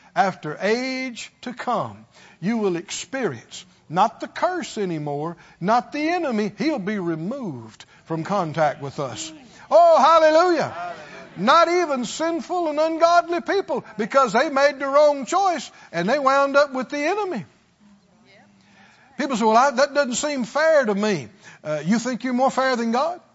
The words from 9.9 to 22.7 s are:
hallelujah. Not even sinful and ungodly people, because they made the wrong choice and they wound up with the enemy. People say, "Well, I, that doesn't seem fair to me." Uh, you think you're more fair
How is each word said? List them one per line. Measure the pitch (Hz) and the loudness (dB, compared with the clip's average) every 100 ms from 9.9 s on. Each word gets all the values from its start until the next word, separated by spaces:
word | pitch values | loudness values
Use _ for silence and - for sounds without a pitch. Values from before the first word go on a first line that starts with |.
| 302 | 8
hallelujah. | 277 330 311 311 359 311 135 - - - - - - 160 | 6 6 6 6 4 2 -2 -6 -12 -12 -18 -20 -16 -2
Not | 214 330 339 | 4 6 4
even | 359 320 262 | 2 0 -2
sinful | 233 - 330 330 226 359 320 | -6 -4 -4 -4 -4 -4 -2
and | 294 | 0
ungodly | 320 320 330 349 330 339 | -2 2 4 4 2 -4
people, | - 381 - 247 - - | -2 -2 -2 -6 -6 -8
because | 226 269 254 | 0 2 4
they | 220 311 | 2 0
made | 269 285 277 | 2 2 0
the | 277 | 0
wrong | 285 302 285 240 | 4 4 2 -2
choice | 349 392 302 - - - | 0 0 -2 -8 -18 -10
and | 165 180 | -4 -2
they | 294 | 0
wound | 262 277 277 277 | 2 2 4 2
up | 285 | 2
with | 254 - | -2 -6
the | 294 | -4
enemy. | 302 403 392 247 - _ _ _ _ _ _ _ 196 202 _ _ _ _ - _ _ - | -2 -2 -4 -6 -10 _ _ _ _ _ _ _ _ _ _ _ _ _ -20 _ _ -8
People | 285 220 | -4 0
say, | |
"Well, | 226 220 | 4 6
I, | 285 | 4
that | 233 294 | 4 2
doesn't | 285 262 | 2 0
seem | 233 294 277 | -2 -2 -4
fair | 226 277 320 302 | -4 0 4 4
to | 220 | 2
me." | 202 214 170 110 - - - | 0 -2 -2 -6 -18 -20 -14
Uh, | 151 151 | -8 -4
you | 160 226 | -2 -2
think | 240 247 | -2 -6
you're | 262 | -4
more | 247 262 | 0 0
fair | 254 262 | 0 0